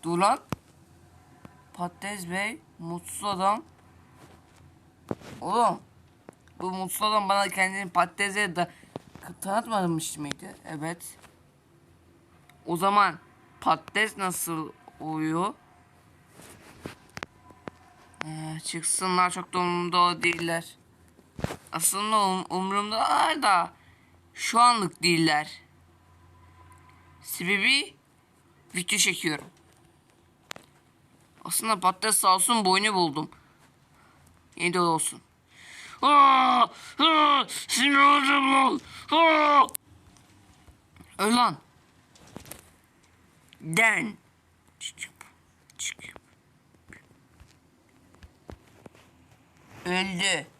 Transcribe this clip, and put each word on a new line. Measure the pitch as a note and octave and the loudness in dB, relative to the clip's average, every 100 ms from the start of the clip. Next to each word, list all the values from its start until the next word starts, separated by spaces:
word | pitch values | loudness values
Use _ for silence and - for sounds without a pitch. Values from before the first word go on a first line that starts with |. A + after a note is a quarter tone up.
Dur | E3 E3+ | -2 0
lan. | G3 C#4 - - _ _ _ - - - _ - - - _ | 2 0 -4 -14 _ _ _ -20 -20 -20 _ -20 -20 -20 _
Patates | - F3 - G3 G#3 E3+ | -12 -12 -10 -10 -10 -6
Bey, | F#3 G#3 B3+ _ - | -4 -6 -8 _ -16
mutsuz | E3 F3 - - | -10 -10 -10 -8
adam. | G3+ F#3+ F#3+ G#3+ E4 _ _ - _ - - - _ - - _ _ _ - - - - | -6 0 0 0 -6 _ _ -20 _ -20 -20 -20 _ -20 -20 _ _ _ -12 -10 -10 -12
Oğlum. | E3 A3 A3+ E3+ - _ _ _ - _ _ - | -4 2 2 0 -12 _ _ _ -20 _ _ -10
Bu | F#3+ | -8
mutsuz | F#3 F#3 - | -6 -8 -2
adam | G#3+ G#3+ G3 | 0 0 2
bana | G3 G3 | 2 0
kendini | F#3+ F#3+ G3 F#3+ | 0 -2 -2 -2
patatese | F3 F3 - G3+ G3 G#3 E3 | 0 0 -2 -2 0 -2 -2
da | E3+ - - - - - - - | -4 -6 -18 -18 -18 -20 -20 -12
tanıtmamış | G3 G3+ A3+ G#3+ F3+ D#3+ D#3 D3+ | -4 -4 -2 -2 0 -2 -6 -10
mıydı? | D3 - - - | -10 -12 -14 -18
Evet. | - D#3 D#3 E3+ - - - _ _ _ _ _ _ _ _ _ _ _ _ _ - | -14 -10 -10 -10 -16 -20 -20 _ _ _ _ _ _ _ _ _ _ _ _ _ -8
O | E3+ | -2
zaman | G3 G#3 F#3+ D#3+ - _ _ - | 2 4 4 0 -18 _ _ -6
patates | - D#3+ - G3+ A3 G#3+ | 0 0 -2 -2 -2 -2
nasıl | F#3+ F3 - E3 D#3 - - - | -6 -4 -6 -6 -8 -14 -20 -14
oluyor? | D#3 D#3 D#3 D#3+ G3 - _ _ _ _ _ _ _ - - - - - - - _ - - _ - - - - - - - - | -8 -4 -4 -2 -4 -6 _ _ _ _ _ _ _ -20 -20 -20 -20 -18 -18 -18 _ -16 -16 _ -20 -20 -20 -20 -20 -20 -20 -14
Ee, | D#3 D#3 D#3 D#3+ | -12 -10 -12 -12
çıksınlar, | - E3+ D#3 - F#3+ F3+ F3+ | -10 -8 -6 -4 -2 0 0
çok | F3+ F3 | -2 -6
da | F3+ | -2
umurumda | F3 F3 F3 F3 F3 E3 | -2 -2 -2 2 2 2
değiller. | F3 E3 E3+ E3 E3 - _ _ _ _ _ - - - - | -2 -2 -2 -4 -6 -20 _ _ _ _ _ -10 -10 -10 -10
Aslında | D#3 E3 F#3+ G#3 A3 | -2 -2 -2 0 2
um-, | G3 F#3 - | 2 0 -4
umurumdalar | F#3 F#3+ G3+ G#3 - - D4 D#4+ D#4 | -4 -2 -2 -2 -2 0 2 2 2
da | A#3 F#3 E3+ - _ _ _ _ _ | 2 2 0 -10 _ _ _ _ _
şu | - - A3+ | -10 -2 4
anlık | B3 A#3 F#3 - | 6 4 -2 -2
değiller. | E3+ E3 D#3+ D3+ D3+ - _ _ _ _ _ _ _ _ - - - - - - _ - | 0 2 2 0 -4 -14 _ _ _ _ _ _ _ _ -20 -20 -20 -20 -20 -20 _ -20
Sebebi | - - F3+ G3+ A3 C#4 F#4 - _ _ _ _ _ _ _ | -14 -8 -2 0 2 0 -2 -14 _ _ _ _ _ _ _
video | F3+ F3 G3+ | -10 -4 0
çekiyorum. | G3+ F3 E3+ D3 - _ _ _ _ _ _ _ _ _ _ - _ _ _ _ _ _ _ _ | 0 0 -4 -4 -8 _ _ _ _ _ _ _ _ _ _ -18 _ _ _ _ _ _ _ _
Aslında | - - A3 G#3 | -8 -6 -2 0
patates | F3+ F#3 A3 G#3+ | 0 0 -2 2
sağ | G3 | 4
olsun | F#3 F#3+ A#3 | 2 2 2
boynu | F#3+ F#3+ G#3+ | 4 2 2
buldum. | G3 E3 D3 D3 - _ _ _ _ _ _ _ _ _ _ _ - | 2 0 -2 -10 -14 _ _ _ _ _ _ _ _ _ _ _ -6
Yedi | F3 F3+ | -2 0
olsun. | F3 D#3+ - - _ _ _ - - - - - | 2 0 -2 -8 _ _ _ -20 -20 -20 -20 -2
Aa! | C4 D4 C#4 C4 B3+ B3 A3+ - - - | 4 6 8 6 4 4 2 0 -20 0
Aa! | D#4 D#4 D4 C#4+ A#3+ - - | 4 6 4 4 0 -8 -6
Sinir | - C#4 C#4 | 0 4 6
oldum | C#4 C#4+ C#4 C#4+ C4+ | 6 6 4 2 4
lan. | C4+ C4 C#4+ - - - | 4 4 0 -6 -20 -2
Aa! | D4+ E4 D#4 D4+ C#4+ - - _ - - - _ _ _ _ - _ _ _ - - | 4 4 4 6 6 4 0 _ -20 -20 -20 _ _ _ _ -20 _ _ _ -20 -2
Öl | G3+ A#3+ | 2 4
lan. | A#3 D3+ _ _ _ _ _ _ - - - - - _ _ _ _ _ _ _ _ - | 2 0 _ _ _ _ _ _ -20 -20 -20 -20 -20 _ _ _ _ _ _ _ _ -18
Den. | D#3+ E3 A3+ G3+ F#3 G3+ _ _ _ _ _ _ | -6 0 2 0 -6 -12 _ _ _ _ _ _
Çıkıp, | - - - _ - _ _ _ _ - | -18 -16 -20 _ -20 _ _ _ _ -12
çıkıp. | - - - - _ _ _ _ _ _ _ - _ _ _ _ - _ _ _ _ _ _ _ - _ _ - _ _ - _ _ _ _ _ _ _ - - F3+ | -12 -12 -20 -20 _ _ _ _ _ _ _ -20 _ _ _ _ -20 _ _ _ _ _ _ _ -20 _ _ -20 _ _ -20 _ _ _ _ _ _ _ -20 -12 -6
Öldü. | F#3 F#3+ F3+ G3 E3+ - | -4 -4 -4 -2 -4 -6